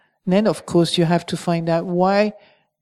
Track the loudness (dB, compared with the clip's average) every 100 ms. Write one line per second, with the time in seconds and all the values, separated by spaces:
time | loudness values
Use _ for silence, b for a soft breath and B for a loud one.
0 | b b 0 2 2 -2 0 0 2 0
1 | 2 0 -2 -8 -4 -2 0 -2 -2 0
2 | 2 2 0 -4 b b b _